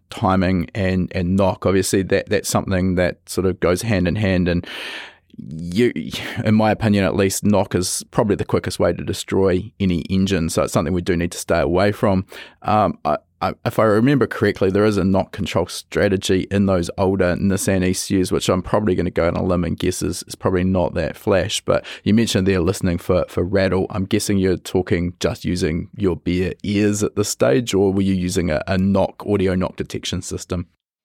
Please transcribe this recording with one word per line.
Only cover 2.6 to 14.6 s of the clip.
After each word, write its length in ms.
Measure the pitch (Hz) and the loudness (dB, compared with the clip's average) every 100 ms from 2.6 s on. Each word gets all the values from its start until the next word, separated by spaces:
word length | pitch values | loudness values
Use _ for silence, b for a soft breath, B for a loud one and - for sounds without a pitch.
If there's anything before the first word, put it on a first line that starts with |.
| - 92 92 | 0 0 0
that 340 | 90 90 - - | 0 0 -2 -8
sort 160 | - | -2
of 140 | 92 90 | -2 0
goes 240 | 85 92 | 0 0
hand 240 | 113 98 87 | 0 0 0
in 80 | |
hand, 320 | 104 98 92 85 | 0 2 2 2
and 180 | 87 - B B B B B _ - | 0 -4 B B B B B _ -18
you, 540 | - 80 85 92 120 - 64 - B B | -14 -10 -4 0 0 0 -6 -8 B B
in 100 | - | 2
my 160 | 107 107 | 4 4
opinion 320 | 101 110 101 | 2 2 4
at 120 | 92 | 2
least, 300 | 80 95 - | 2 0 0
knock 300 | 104 98 101 | 2 2 2
is 280 | 92 90 - - | -2 -2 -6 -4
probably 280 | - 110 90 | 0 0 0
the 80 | |
quickest 340 | - 90 - - | 0 -2 -2 0
way 140 | 90 | 0
to 100 | 87 | 0
destroy 680 | - 95 - 98 95 90 107 - | -6 -8 -2 0 2 0 -4 -2
any 200 | 98 85 | 0 0
engine, 460 | - 95 95 92 82 | 0 0 2 0 0
so 140 | - | -2
it's 100 | 71 | 0
something 200 | 113 80 | 0 0
we 80 | 92 | -2
do 140 | 87 | 0
need 180 | 85 85 | 0 -2
to 40 | - | -4
stay 220 | - 85 | -2 0
away 320 | 73 87 104 | 2 2 2
from. 340 | 101 110 92 - B B B | 2 2 2 -2 B B B
Um, 340 | - 107 95 - | 0 2 2 0
I, 140 | 76 76 _ - | -2 -2 _ -6
I, 120 | 90 - | -6 -4
if 120 | 120 - | -4 0
I 60 | |
remember 440 | 110 107 127 143 107 | 2 4 4 2 0
correctly, 440 | - 104 92 | 0 0 2